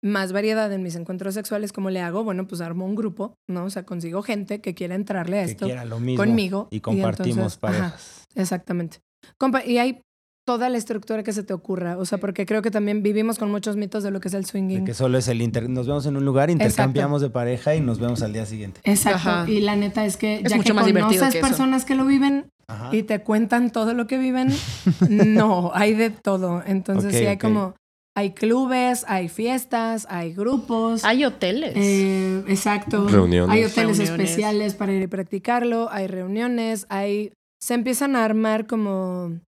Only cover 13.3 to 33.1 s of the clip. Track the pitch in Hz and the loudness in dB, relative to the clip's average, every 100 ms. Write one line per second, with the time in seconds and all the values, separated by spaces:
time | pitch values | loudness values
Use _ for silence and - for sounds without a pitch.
13.3 | 220 208 208 208 208 208 214 202 196 190 | 0 -2 -2 -2 -4 -4 -4 -4 -4 -4
14.3 | 196 190 202 190 190 190 117 131 127 120 | -4 -4 -4 -2 -2 -2 0 2 2 2
15.3 | 117 117 117 117 127 123 147 139 139 139 | 0 0 0 -2 -4 -2 -2 -2 0 2
16.3 | 131 147 170 214 - 135 135 139 147 139 | 4 4 4 2 4 2 2 0 0 0
17.3 | 120 120 123 147 160 135 110 120 120 110 | 0 -2 0 0 2 2 0 -2 -2 -2
18.3 | 107 107 110 101 90 - 202 - 190 175 | -4 -6 -8 -10 -4 2 4 4 2 2
19.3 | 175 170 214 202 208 202 214 214 185 214 | 0 2 2 2 2 0 0 -2 0 -2
20.3 | 214 196 214 226 214 196 190 214 190 175 | 0 2 2 4 4 4 4 4 4 4
21.3 | 165 175 262 262 262 254 269 262 277 277 | 4 2 2 2 0 0 0 4 4 4
22.3 | 277 - _ - 107 120 214 214 214 - | 2 -4 _ -12 -10 -2 -2 0 -4 0
23.3 | 214 220 240 240 233 220 240 233 262 262 | 2 2 2 2 0 -2 -2 -2 -2 0
24.3 | 254 262 285 - - - - 180 208 214 | 0 0 0 -4 -2 0 4 4 6 6
25.3 | 214 220 185 175 170 208 220 226 220 - | 6 6 4 2 2 2 4 2 0 -2
26.3 | 196 185 175 175 190 185 196 196 196 - | 0 0 -2 0 -2 0 0 2 2 2
27.3 | 196 110 107 95 - _ _ _ - 202 | 2 2 0 0 -8 _ _ _ -4 -4
28.3 | 196 226 240 262 254 247 240 - 190 175 | 0 2 2 2 2 2 0 -2 -4 -4
29.3 | - 226 254 247 233 226 226 202 180 170 | -4 -2 -2 -2 -2 -2 -4 -6 -8 -6
30.3 | 175 214 262 - 226 226 226 208 247 285 | -4 -2 -2 -2 0 0 0 2 2 2
31.3 | - 185 220 311 202 202 196 196 190 190 | 0 -2 -2 -2 0 2 4 2 2 0
32.3 | 190 196 196 208 208 - 214 202 | -2 0 0 0 -2 0 0 4